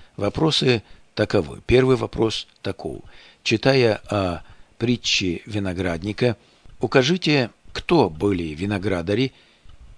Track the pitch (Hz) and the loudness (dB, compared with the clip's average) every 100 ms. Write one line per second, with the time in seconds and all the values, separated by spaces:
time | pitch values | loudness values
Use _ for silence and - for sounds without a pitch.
0 | - - 101 - 160 143 127 117 - - | -18 -6 -4 0 0 2 2 0 -2 -20
1 | - - 104 104 71 60 - 120 131 123 | -12 -4 0 0 -2 -8 2 4 4 2
2 | 110 - 113 - - _ 98 - 76 - | 0 -2 -2 -2 -10 _ -10 -8 -10 -12
3 | - - - _ - 110 135 135 117 101 | -16 -20 -20 _ -2 0 2 4 4 2
4 | - 104 92 82 - - - - 117 123 | -2 -2 -2 -4 -10 -20 -18 -6 -2 -2
5 | - - 95 82 - 104 95 87 90 82 | -2 -2 -2 -6 -6 -6 -6 -4 -4 -4
6 | 101 98 123 110 _ _ - - 120 139 | -6 0 0 -2 _ _ -20 -8 2 4
7 | 131 180 156 147 117 _ - - - 170 | 4 0 2 2 0 _ -14 -10 0 4
8 | 98 78 101 90 82 76 101 101 98 90 | 4 2 0 0 -4 -6 -4 -2 -2 -4
9 | 85 104 131 _ _ _ - - - | -2 0 -2 _ _ _ -20 -20 -20